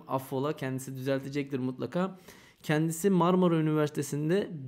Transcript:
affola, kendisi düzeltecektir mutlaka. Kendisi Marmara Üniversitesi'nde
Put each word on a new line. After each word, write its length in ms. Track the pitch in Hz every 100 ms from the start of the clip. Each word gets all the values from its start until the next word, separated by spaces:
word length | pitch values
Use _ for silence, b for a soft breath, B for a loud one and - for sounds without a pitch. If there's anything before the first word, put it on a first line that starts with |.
| -
affola, 480 | 131 135 135 143 151
kendisi 400 | 135 131 131 135
düzeltecektir 600 | 131 135 135 139 139 139
mutlaka. 600 | 127 131 127 175 190 185 B B B B
Kendisi 480 | - 151 165 165 202
Marmara 460 | 185 170 185 180 165
Üniversitesi'nde 920 | 156 156 151 156 143 143 151 190 214 160